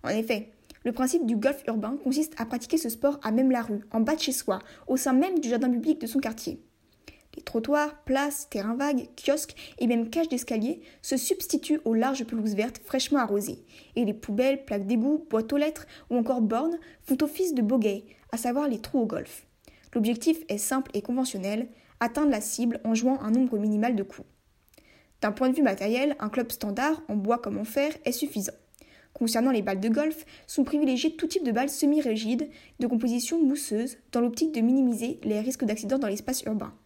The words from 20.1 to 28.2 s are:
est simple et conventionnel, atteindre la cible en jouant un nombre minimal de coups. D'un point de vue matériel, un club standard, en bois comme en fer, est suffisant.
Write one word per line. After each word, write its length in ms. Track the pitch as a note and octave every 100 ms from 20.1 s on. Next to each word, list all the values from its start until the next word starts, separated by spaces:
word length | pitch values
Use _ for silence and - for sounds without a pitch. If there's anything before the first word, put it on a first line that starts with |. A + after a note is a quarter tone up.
| A#3 E4 D#4+ -
est 80 | G#3
simple 340 | - C4+ C4+
et 80 | G#3
conventionnel, 680 | G3+ B3 B3+ G3+ F#3+ G#3+ A#3 - _ _
atteindre 300 | A#3 A#3 D4+
la 100 | A3+
cible 400 | G#3+ - A#3 A#3
en 120 | A3 A3+
jouant 260 | A#3+ C4+
un 100 | G#3+
nombre 260 | A3+ B3+ A3
minimal 380 | G#3 G#3 A#3 A3+
de 80 |
coups. 240 | G3 - - _ _ _ _ _ _ _ _ _
D'un 100 | G#3
point 180 | G#3 C4
de 60 | B3+
vue 60 |
matériel, 560 | C4+ G3 G3+ A#3+ C#4+ D4
un 100 | G#3+
club 220 | A#3 A#3
standard, 500 | - G#3+ G3+ C#4 D#4 -
en 80 | G#3
bois 220 | G3 A#3+
comme 200 | A#3 G3+
en 80 | A3
fer, 280 | - D4 D#4
est 80 | -
suffisant. 420 | B3